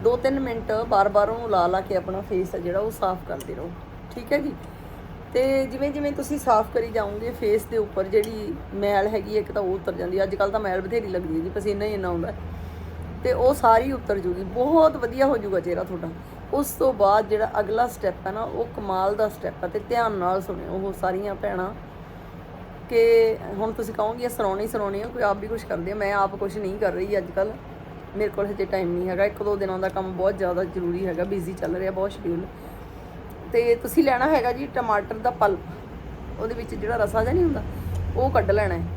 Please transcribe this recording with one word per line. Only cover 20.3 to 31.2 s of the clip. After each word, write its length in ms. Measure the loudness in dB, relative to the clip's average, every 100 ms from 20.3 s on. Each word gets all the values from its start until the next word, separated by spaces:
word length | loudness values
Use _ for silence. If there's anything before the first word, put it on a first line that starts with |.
| 0
ਸੁਣਿਓ 320 | -2 -6 -6
ਉਹ 200 | -4 -4
ਸਾਰੀਆਂ 420 | -2 -2 0 -4 -4
ਭੈਣਾਂ, 380 | -4 -2 -4 -6 -14 -16 -16 -14 -14 -14 -14 -14 -14 -14 0
ਕਿ 480 | 4 8 8 6 4 -4 -4
ਹੁਣ 140 | -2
ਤੁਸੀਂ 220 | -2 -4
ਕਹੋਗੇ, 300 | 0 -2 0
"ਇਹ 60 | -4
ਸੁਣਾਉਣੀ 380 | 0 0 0 -2
ਸੁਣਾਉਣੀ 340 | -2 -2 -2
ਆ, 60 | -6
ਕੋਈ 160 | 0
ਆਪ 140 | 0 0
ਵੀ 100 | -2
ਕੁਛ 180 | -6 -4
ਕਰਦੇ 260 | -4 -4
ਆ।" 40 | -2
ਮੈਂ 180 | 0
ਆਪ 220 | 2 0 0
ਕੁਛ 220 | -4 -2
ਨਹੀਂ 220 | -4 0
ਕਰ 140 | 0
ਰਹੀ 240 | 0 0 0
ਅੱਜ 140 | 0 -2
ਕੱਲ੍ਹ, 180 | -2 -2 -12 -14 -14 -14 -10 -4
ਮੇਰੇ 140 | -2
ਕੋਲ 160 | 0 -4
ਹਜੇ 200 | -2 -2
ਟਾਈਮ 260 | 0 0
ਨਹੀਂ 180 | -2 -2
ਹੈਗਾ। 160 | 2 0
ਇੱਕ 180 | 0
ਦੋ 120 | -2 0
ਦਿਨਾਂ 240 | -2 -2
ਦਾ 100 | -2
ਕੰਮ 220 | -2 -4
ਬਹੁਤ 260 | 0 0 2
ਜ਼ਿਆਦਾ 260 | 0 0
ਜ਼ਰੂਰੀ 420 | -2 -2 -2 -2 -2
ਹੈਗਾ, 180 | -2